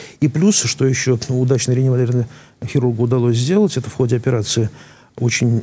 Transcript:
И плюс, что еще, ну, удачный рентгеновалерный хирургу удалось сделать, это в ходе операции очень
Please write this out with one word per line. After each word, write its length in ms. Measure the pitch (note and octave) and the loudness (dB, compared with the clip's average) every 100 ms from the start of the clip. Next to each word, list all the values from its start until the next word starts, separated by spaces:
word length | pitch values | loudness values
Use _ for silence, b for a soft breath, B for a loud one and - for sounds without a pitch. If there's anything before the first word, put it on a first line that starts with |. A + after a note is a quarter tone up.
| B B | B B
И 60 | D#3 | -2
плюс, 340 | D3+ G3 G3+ | 2 2 2
что 240 | A2+ - | 0 0
еще, 320 | C3+ B2+ C3 A#2+ - | 0 0 0 -2 -2
ну, 120 | B2+ | -2
удачный 360 | B2+ C3 - B2+ | 0 0 0 0
рентгеновалерный 480 | C3 B2+ B2 B2 A#2+ B B B A#2+ | 2 2 0 0 -2 B B B -4
хирургу 380 | C#3+ B2 A2+ | 0 0 0
удалось 320 | A#2+ B2+ A#2+ A#2 | 0 2 2 0
сделать, 400 | B2+ G3 G3+ C3+ | 0 2 2 0
это 120 | - | -6
в 60 | |
ходе 220 | - B2 B2 | -2 0 0
операции 540 | C3 B2 G2+ - G#2+ - B B B - | 0 -2 -2 -2 -2 -4 B B B -4
очень 460 | B2 - A#2+ A2+ | -2 0 0 0